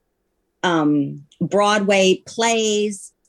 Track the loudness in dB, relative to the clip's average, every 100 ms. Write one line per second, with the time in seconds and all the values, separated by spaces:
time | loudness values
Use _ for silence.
0 | _ _ _ _ _ _ -2 0 2 0
1 | -2 -8 -14 -8 -2 0 2 2 2 2
2 | 4 0 -4 -4 -2 0 0 -2 -2 -6
3 | -16 _